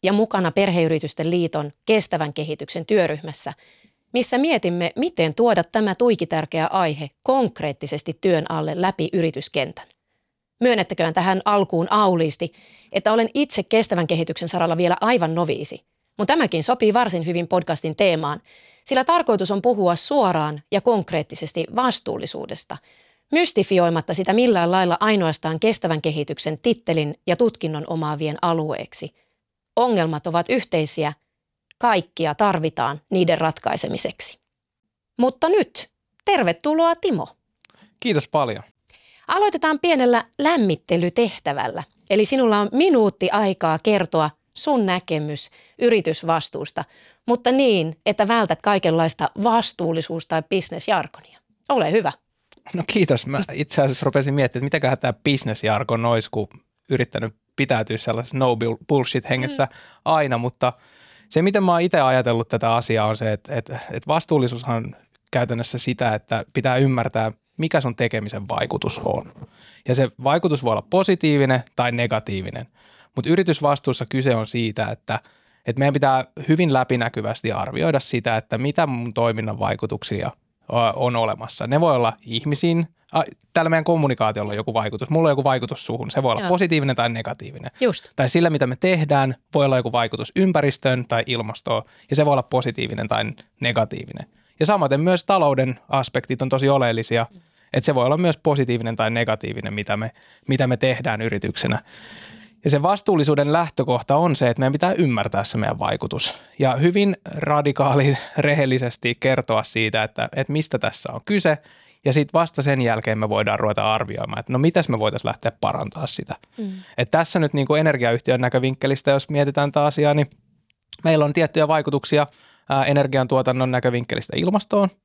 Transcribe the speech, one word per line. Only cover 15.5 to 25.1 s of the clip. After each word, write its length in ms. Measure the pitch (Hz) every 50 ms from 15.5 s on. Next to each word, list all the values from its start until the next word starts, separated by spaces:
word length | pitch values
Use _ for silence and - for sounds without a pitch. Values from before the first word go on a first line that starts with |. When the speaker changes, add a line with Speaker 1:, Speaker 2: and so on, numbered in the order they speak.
| - - 147 - - - _ _ _ _ _ _ _ -
Speaker 1:
mutta 140 | 202 - 277
tämäkin 320 | 330 285 196 - 165 156
sopii 300 | - 254 247 233 214 196
varsin 320 | 240 247 220 170 175 165
hyvin 220 | 160 175 175 170 160
podcastin 480 | - 180 170 - 165 143 - 165 156
teemaan, 460 | - 208 190 170 156 160 143 147 - _ _ - - - - _ _ _
sillä 200 | - 277 262 262
tarkoitus 460 | 262 330 349 330 - 226 190 185 -
on 120 | 240 226 175
puhua 340 | 240 247 202 196 180 175
suoraan 680 | 160 - - 285 294 240 190 175 165 151 151 151 143 - _ -
ja 80 | 196
konkreettisesti 880 | - 247 233 208 175 - 180 160 147 _ - - - 151 - 175 165 - -
vastuullisuudesta, 1000 | 233 254 254 - - _ 202 - - - - - - - - - - - _ - - _ _ _ _ _ _ _ _ _ _ -
mystifioimatta 800 | 320 349 330 - 226 190 - 196 185 175 170 170 160 147 - 165
sitä 180 | 151 185 190 190
millään 380 | 220 247 254 214 185 170 170
lailla 260 | 180 190 185 175 170 -
ainoastaan 600 | 202 214